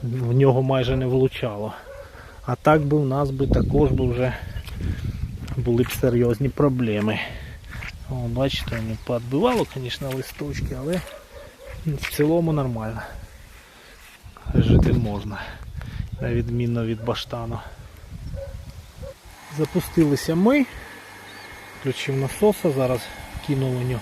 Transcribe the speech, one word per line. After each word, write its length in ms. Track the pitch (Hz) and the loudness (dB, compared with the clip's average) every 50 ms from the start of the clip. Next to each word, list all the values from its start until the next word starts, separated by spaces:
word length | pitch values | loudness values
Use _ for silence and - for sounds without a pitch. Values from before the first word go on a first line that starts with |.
| - | -4
в 300 | 123 117 127 123 117 123 | -4 -4 -2 0 4 6
нього 300 | 131 139 135 123 131 135 | 8 8 8 8 6 4
майже 340 | 131 135 131 127 120 131 | 2 2 2 2 2 2
не 100 | 131 131 | 0 2
влучало. 680 | 127 127 131 131 131 - - - 120 104 101 104 107 - - - - - - - - - - - - - - - | 2 4 4 4 4 2 -2 -4 -4 -4 -4 -6 -6 -8 -10 -14 -16 -16 -16 -16 -16 -18 -18 -18 -18 -18 -10 -4
А 80 | - 123 | -4 -4
так 260 | - - 151 151 160 | 2 6 6 6 6
би 180 | 147 143 147 151 | 6 4 2 4
в 80 | 147 | 4
нас 240 | 131 131 139 147 147 | 2 2 2 0 0
би 160 | 139 131 139 | 2 0 2
також 440 | 135 - 139 131 - - 143 151 135 | 4 4 4 4 4 4 4 6 6
би 200 | 131 135 131 123 | 4 4 2 2
вже 240 | 120 120 127 127 123 - - - - - - - - - - - - - - - - - - - - - - - - | 2 2 0 0 0 -4 -8 -10 -10 -10 -10 -10 -8 -6 -4 -4 -4 -2 -4 -6 -4 -4 -6 -6 -6 -10 -8 -6 -4
були 260 | 127 120 120 120 117 123 | -2 0 2 4 4 2
б 100 | - - | 2 2
серйозні 560 | - - 131 120 120 123 120 117 107 139 131 | 2 2 4 4 4 4 4 2 2 0 -2
проблеми. 720 | 120 - 151 143 131 123 123 113 104 104 104 107 107 95 - - - - - - - - - - - - - - - - - - | 2 4 4 4 4 2 0 0 2 2 2 0 0 -2 -4 -8 -10 -12 -12 -12 -14 -14 -14 -12 -12 -10 -10 -12 -12 -14 -10 -8
О, 40 | 135 | -6
бачите, 600 | 127 120 117 117 123 135 139 - - - - 117 | -6 -4 -4 0 0 0 0 0 -2 -4 -4 -4
воно 200 | 117 110 113 113 - - | -4 -4 -4 -6 -8 -4
поотбивало, 640 | - 123 117 117 120 135 147 202 247 254 220 156 - - | -2 -2 -2 -2 0 0 2 2 2 2 2 0 -2 -4
звісно, 360 | 139 127 120 - - 143 139 131 | -8 -8 -8 -8 -6 -6 -6 -6
листочки, 600 | 131 123 - - - 151 147 139 - - - 135 127 | -6 -6 -8 -8 -8 -8 -6 -2 -2 -2 -2 -2 -4
але 220 | 131 151 180 180 - - - - - - - - - - - - - - - - - | -4 -2 -2 -2 -4 -6 -14 -18 -20 -18 -18 -18 -18 -18 -20 -20 -16 -14 -14 -6 -4
в 300 | 165 147 139 - - - | -4 -4 -2 -4 -6 0
цілому 360 | - 147 151 165 175 170 160 156 | 2 2 4 4 4 4 2 2
нормально. 500 | 151 135 127 120 113 110 110 113 110 - - - - - - - - - - - - - - - - - - - - - - - - - - - - - - - | 2 0 0 -2 -4 -4 -4 -6 -6 -10 -10 -12 -14 -14 -14 -18 -20 -20 -20 -20 -20 -20 -20 -20 -20 -20 -20 -20 -20 -20 -20 -20 -20 -20 -20 -20 -14 -8 2 4
Жити 380 | - - - 117 - - - - | 4 6 8 8 6 8 6 4
можна. 480 | 120 117 107 104 101 101 104 101 - - - - - - - - - - - - - - - - - | 2 2 0 -2 -4 -6 -8 -8 -8 -10 -12 -12 -12 -14 -12 -10 -10 -10 -10 -8 -8 -6 -6 -6 -6
На 140 | - 120 120 | -2 0 0
відміну 500 | 120 117 117 117 120 120 120 117 117 113 | 0 0 0 0 0 0 0 0 0 0
від 200 | 113 113 110 117 | -2 -2 -2 -2
баштану. 540 | 117 110 - - - - 120 117 113 117 110 - - - - - - - - - - - - - - - 523 554 539 - - - - - - - - - - - - - - - - - - - - 151 143 | -2 -2 -2 -4 -8 -8 -8 -6 -6 -6 -8 -8 -10 -14 -16 -16 -18 -18 -18 -16 -14 -14 -12 -10 -10 -8 -8 -10 -10 -12 -12 -14 -14 -16 -16 -18 -18 -16 -14 -14 -14 -14 -16 -20 -20 -20 -20 -18 -10 -2 -2
Запустилися 760 | 156 139 - 185 - - - 175 160 147 143 131 - - 165 | -2 2 2 -2 -2 2 4 4 6 6 4 2 2 0 2
ми. 320 | 165 190 226 269 294 262 - - - - - - - - - - - - - - - - - - - - - - - | 4 6 6 6 6 4 2 -2 -14 -14 -14 -16 -18 -18 -18 -18 -18 -18 -18 -18 -18 -16 -18 -18 -18 -18 -18 -18 -6
Включив 360 | - 139 123 - - - 135 | -4 -4 -4 -2 -4 -2 0
насоса, 540 | 135 135 131 - - 208 214 202 - - 175 | 0 0 -2 0 4 4 4 4 4 0 0
зараз 300 | 139 135 131 123 127 120 - - - - - - - - - | 2 2 2 2 2 0 -2 -6 -12 -14 -14 -12 -12 -10 -2
кину 240 | - 143 135 135 131 | -2 0 0 2 0
в 140 | 127 123 123 | 0 0 0
нього 160 | 127 127 113 | -2 -2 -4